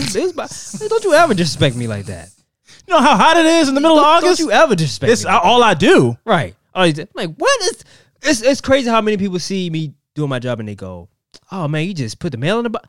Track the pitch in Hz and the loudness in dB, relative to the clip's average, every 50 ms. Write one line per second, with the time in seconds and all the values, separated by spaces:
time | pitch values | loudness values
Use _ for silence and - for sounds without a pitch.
0 | - - 180 208 330 370 320 294 - - - - - - - - 427 415 440 453 | -4 -4 -4 -4 -4 -4 -4 -8 -10 -12 -12 -16 -16 -14 -12 -10 -6 -4 -4 -2
1 | 427 392 294 311 339 320 220 165 175 147 - - 160 139 117 120 120 113 107 101 | 0 2 4 4 4 4 2 0 -2 -2 -2 0 0 0 0 -2 -6 -6 -8 -8
2 | 98 107 92 82 80 92 _ _ _ _ _ _ _ _ - - _ - 359 311 | -10 -12 -14 -16 -16 -20 _ _ _ _ _ _ _ _ -20 -20 _ 0 2 2
3 | 294 302 254 185 240 320 330 339 320 320 330 330 311 269 262 277 294 330 320 302 | 4 4 4 4 4 4 4 4 4 4 4 2 2 2 0 2 2 4 4 6
4 | 285 302 320 339 - 359 359 - 330 247 196 262 330 294 214 165 160 135 - - | 6 6 4 4 4 2 0 0 0 0 2 4 4 4 2 0 -2 -2 -4 -2
5 | - - 247 - - 165 190 240 - 190 240 247 240 220 185 143 185 277 381 254 | 0 0 0 0 0 0 0 2 2 4 4 4 4 4 2 2 4 4 6 6
6 | 143 117 117 - - 226 208 165 110 87 - _ _ _ - 185 185 170 151 156 | 4 4 0 -4 -4 -2 -2 -2 -2 -4 -10 _ _ _ -4 0 0 0 0 -2
7 | 160 - - 330 208 165 156 - 339 508 554 480 370 403 - - - _ _ _ | -8 -12 -10 -10 -10 -10 -8 -4 0 0 0 0 -2 -4 -6 -8 -10 _ _ _
8 | _ _ _ _ - 285 302 220 220 262 285 - - 262 269 285 240 240 226 220 | _ _ _ _ -2 -2 -2 0 2 0 0 0 0 0 0 0 0 0 0 0
9 | 214 214 214 190 196 202 180 180 - - 196 190 180 170 156 160 160 147 - _ | 0 0 0 -2 -2 -4 -4 -6 -6 -6 -6 -6 -4 -4 -6 -6 -6 -8 -10 _
10 | _ _ _ 147 151 139 131 123 117 123 120 110 107 107 104 98 98 92 92 87 | _ _ _ -6 -6 -4 -4 -6 -6 -6 -6 -6 -8 -10 -12 -12 -14 -14 -14 -16
11 | 85 - _ _ _ _ - - _ - 180 190 165 143 156 151 160 196 202 156 | -18 -20 _ _ _ _ -20 -20 _ -14 -10 -8 -6 -4 -4 -4 -4 -4 -6 -6
12 | 127 107 - - - 170 127 110 131 165 214 233 240 233 214 - - | -8 -8 -8 -10 -10 -8 -8 -6 -4 -2 -2 -2 -4 -6 -8 -10 -12